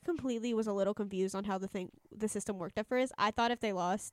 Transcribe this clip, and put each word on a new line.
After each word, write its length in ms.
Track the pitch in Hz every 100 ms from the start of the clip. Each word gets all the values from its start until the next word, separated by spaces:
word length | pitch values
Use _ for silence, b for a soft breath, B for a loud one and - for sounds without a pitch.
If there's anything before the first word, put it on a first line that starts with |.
completely 520 | - 330 262 233 233
was 120 | 226 214
a 60 |
little 220 | 196 196
confused 400 | 208 202 196 190
on 100 | 190
how 140 | 202 190
the 100 | 190
thing, 220 | 202 185 - _
the 140 | - 214
system 300 | 202 190 196
worked 200 | 175 -
at 80 | 214
first. 260 | 254 262 -
I 120 | 208
thought 200 | 220 233
if 100 | 240
they 120 | 220
lost 400 | 190 175 202 -